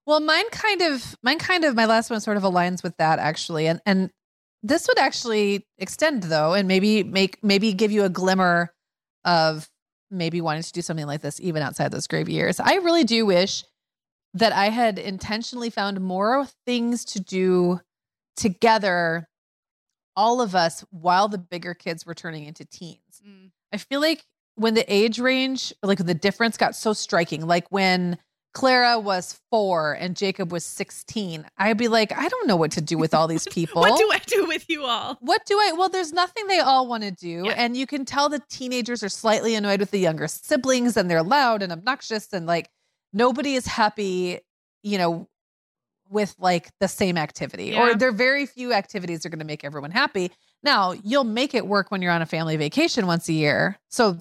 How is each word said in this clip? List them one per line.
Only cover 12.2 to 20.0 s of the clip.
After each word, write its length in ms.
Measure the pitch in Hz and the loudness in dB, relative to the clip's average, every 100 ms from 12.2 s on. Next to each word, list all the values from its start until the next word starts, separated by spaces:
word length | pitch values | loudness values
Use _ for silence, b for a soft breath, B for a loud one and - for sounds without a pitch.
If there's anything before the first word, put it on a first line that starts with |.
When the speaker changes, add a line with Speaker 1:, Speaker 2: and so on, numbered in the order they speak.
| 165 | -2
Speaker 1:
years. 260 | 160 - 180 | -2 -2 0
I 160 | - 359 | 2 2
really 260 | 339 339 | 2 2
do 240 | 233 226 214 | 2 2 2
wish 360 | 175 196 - - _ _ _ _ _ _ | 2 2 -4 -12 _ _ _ _ _ _
that 180 | 180 226 | 0 2
I 160 | 190 202 | 4 2
had 280 | 226 233 190 | 2 0 0
intentionally 720 | 202 190 - 214 240 247 233 | -6 -8 -6 -6 -6 -8 -6
found 320 | 220 202 196 | -4 -4 -4
more 460 | 185 185 208 269 269 _ - | -4 0 2 0 -2 _ -4
things 400 | 247 233 240 - | -2 0 -2 -4
to 140 | 208 | -10
do 600 | 180 190 185 180 180 180 _ _ _ _ _ - | -4 0 2 4 2 0 _ _ _ _ _ -4
together, 920 | 226 175 233 220 196 175 170 165 165 _ _ _ _ _ _ _ | -4 2 2 4 2 0 0 -2 -8 _ _ _ _ _ _ _